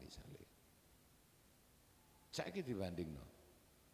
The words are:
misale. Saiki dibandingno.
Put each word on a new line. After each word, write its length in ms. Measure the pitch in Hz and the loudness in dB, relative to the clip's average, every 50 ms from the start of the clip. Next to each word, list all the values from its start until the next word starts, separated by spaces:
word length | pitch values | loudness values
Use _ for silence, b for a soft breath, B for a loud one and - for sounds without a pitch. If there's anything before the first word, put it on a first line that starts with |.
misale. 400 | 71 - - - - - - - - - - - - - - - - - - - - - - - - - - - - - - - - - - - - - - - - - - - - - - | -10 -10 -10 -10 -10 -10 -12 -12 -14 -16 -18 -20 -20 -20 -20 -20 -20 -20 -20 -20 -20 -20 -20 -20 -20 -20 -20 -20 -20 -20 -20 -20 -20 -20 -20 -20 -20 -20 -20 -20 -20 -20 -20 -20 -10 -2 0
Saiki 320 | - 151 180 175 196 165 | 2 2 2 2 2 2
dibandingno. 720 | 127 117 95 95 90 87 82 87 78 76 67 - - - - - - - - - - - - - - | 4 4 4 4 4 4 2 2 0 0 -4 -6 -10 -12 -16 -18 -20 -20 -20 -20 -20 -20 -20 -20 -20